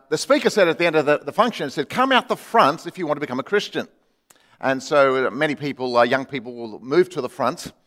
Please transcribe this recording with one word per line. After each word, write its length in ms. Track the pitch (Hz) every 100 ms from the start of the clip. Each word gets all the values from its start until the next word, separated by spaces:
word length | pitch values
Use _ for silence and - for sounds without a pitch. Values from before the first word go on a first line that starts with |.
| -
the 100 | 151
speaker 300 | - 285 220
said 200 | 214 175
at 100 | 160
the 80 | 170
end 100 | 156
of 100 | 139
the, 120 | 147
the 140 | 139
function, 360 | 135 240 - 147
said, 180 | 156 135
"Come 240 | - 269
out 160 | 247 -
the 80 | 208
front 500 | - 233 143 160 170
if 120 | 180
you 80 | 156
want 100 | 143
to 40 |
become 200 | 143 127
a 40 |
Christian." 440 | 135 202 - 156 107 _ _ _ _ _ _ _
And 220 | 127 135
so, 440 | 127 147 135 131 120
uh, 40 |
many 240 | 117 151
people, 440 | 131 143 123 127 120
uh, 40 |
young 220 | 120 135
people, 300 | 127 135 117
will 260 | 120 117 101
move 300 | 120 160 175
to 100 | 151
the 80 | 123
front 440 | - 123 170 - -